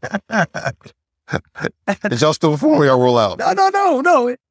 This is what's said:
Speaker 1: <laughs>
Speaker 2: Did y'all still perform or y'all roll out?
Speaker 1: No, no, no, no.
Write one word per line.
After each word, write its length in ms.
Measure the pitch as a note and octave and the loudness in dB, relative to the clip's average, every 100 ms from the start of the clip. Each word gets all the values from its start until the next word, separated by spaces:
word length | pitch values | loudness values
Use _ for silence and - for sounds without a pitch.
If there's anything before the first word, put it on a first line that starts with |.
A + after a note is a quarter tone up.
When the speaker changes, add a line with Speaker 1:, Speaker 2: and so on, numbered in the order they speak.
| - G#3 - | -10 -10 -6
Speaker 1:
<laughs> 1800 | A3 E3 - C#3 - - _ _ _ - - - - - - - G3+ G#3 | -4 -4 -6 -10 -12 -18 _ _ _ -10 -8 -8 -10 -10 -8 -6 -6 -4
Speaker 2:
Did 120 | A#2+ | 0
y'all 120 | D#3 | 0
still 200 | D#3 D#3+ | 0 -2
perform 280 | D3+ D4 D4+ | 0 0 2
or 60 | C#3+ | 2
y'all 140 | B2+ | 4
roll 180 | B2 A#2+ | 4 2
out? 200 | G#2 F2 | 0 0
Speaker 1:
No, 140 | - | -2
no, 160 | F#4+ G4 | 0 0
no, 320 | G4 G4 C4 | 2 0 0
no. 360 | D#4+ D#4+ A#3+ B3 _ | 2 2 0 -6 _